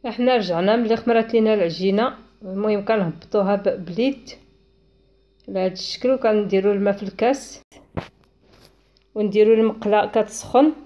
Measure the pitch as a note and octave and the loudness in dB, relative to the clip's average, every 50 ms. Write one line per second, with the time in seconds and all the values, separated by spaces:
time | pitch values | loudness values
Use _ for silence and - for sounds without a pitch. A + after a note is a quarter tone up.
0 | - A#3+ A3 A#3+ B3 B3+ B3+ A#3 G3 F3 E3+ E3 F#3 G3+ A3 A#3+ A#3 G#3+ A3+ A3+ | -8 -8 -4 0 0 2 2 2 0 -2 -2 0 2 2 2 2 2 0 -2 -2
1 | - A#3+ A#3 A3+ A3 A3+ - A3+ A3 A3 G#3+ G#3 F3 E3+ D#3+ E3+ F#3 G3 F#3+ G#3 | 0 2 2 2 0 2 0 2 2 2 2 2 0 -2 -2 -2 0 0 2 2
2 | A#3 C4+ - - - _ _ _ G#3 F#3 F#3+ G3 G#3 G#3+ G#3 G3+ G3+ - A3+ G#3+ | 0 -2 -4 -8 -20 _ _ _ -14 -10 -8 -4 -2 -2 -2 -2 0 0 0 0
3 | F#3+ E3 - - - - - G#3 G3 F#3+ G#3 G3+ G3+ G3+ E3+ F#3+ F3 E3+ F3 F#3 | 0 -2 -4 -8 -10 -2 0 0 2 2 0 0 0 -2 -2 -2 -8 -8 -4 -2
4 | B3 C#4 C#4 - - - - - _ _ _ _ _ _ _ _ _ _ _ _ | -2 -2 -2 -4 -14 -20 -20 -20 _ _ _ _ _ _ _ _ _ _ _ _
5 | _ _ _ _ _ _ _ _ _ - F#3+ F#3 F#3 F#3 F#3 - - - - - | _ _ _ _ _ _ _ _ _ -8 -4 -2 -2 -2 -4 -6 -10 -10 -10 -2
6 | - B3 C4 B3+ - A3+ G#3+ G#3+ G#3 F#3+ G3 F#3+ F#3+ G3+ G3+ G3 G3+ G3+ G3 G3+ | 0 0 0 2 2 0 2 2 0 0 0 2 2 2 0 2 0 -2 -2 -2
7 | G#3 F#3+ - - G#3+ B3 C#4 C#4+ - - - - _ _ - - - _ _ - | -8 -12 -4 -2 0 0 0 -2 -6 -16 -20 -20 _ _ -20 -20 -20 _ _ -12
8 | - - _ _ _ _ _ _ _ _ _ _ - - _ _ _ _ _ _ | -12 -12 _ _ _ _ _ _ _ _ _ _ -20 -20 _ _ _ _ _ _
9 | _ _ _ G#3+ G#3+ G3+ G3 G#3+ G#3+ A3 A3+ A3 A3+ A3 G#3+ - - G#3 G#3 G#3 | _ _ _ -4 -4 0 4 4 6 6 6 4 4 0 0 -2 -2 2 2 2
10 | - - - A3+ G#3+ - - - - - - A#3+ C#4+ D#4 D4+ - - | 2 2 0 -2 -2 -2 -6 -14 -10 2 4 4 4 4 2 -2 -16